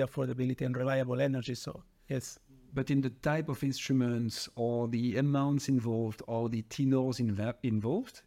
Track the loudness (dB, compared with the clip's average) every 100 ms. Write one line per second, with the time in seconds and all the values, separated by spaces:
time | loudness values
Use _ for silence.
0 | 0 0 -2 0 -2 0 -2 -2 0 0
1 | 0 2 2 0 -4 -6 -8 -12 -16 _
2 | -6 -6 -6 -14 _ -20 -8 -4 0 2
3 | 2 0 0 0 0 -2 -2 -2 2 2
4 | 4 2 -2 -4 -8 -2 0 0 0 0
5 | 0 2 2 2 2 2 2 2 2 0
6 | -2 -4 -4 -2 -2 -2 -6 0 2 4
7 | 2 0 0 0 -2 -2 0 0 0 -2
8 | -4 -12